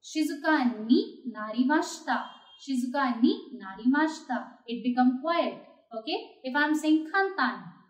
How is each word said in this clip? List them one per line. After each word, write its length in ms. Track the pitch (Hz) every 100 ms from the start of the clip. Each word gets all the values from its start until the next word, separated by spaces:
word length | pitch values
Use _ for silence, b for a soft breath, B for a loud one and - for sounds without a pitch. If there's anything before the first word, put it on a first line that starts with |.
Shizuka 840 | - 320 294 - 320 302 247 214 220
ni 340 | 302 - - 254
narimashita. 920 | 214 214 220 254 302 349 - - 240 - - - -
Shizuka 640 | - 262 247 277 262 226
ni 320 | 262 415 -
narimashita. 1120 | - 190 196 233 285 311 - - 247 - - -
It 160 | 233
become 380 | 254 247 254 254
quiet. 400 | 320 339 254 - - - _
Okay? 240 | - 220 381 453 -
If 140 | 262 269
I'm 180 | 302
saying 320 | 302 311 311 311
kantan. 480 | 392 392 381 247 - - - _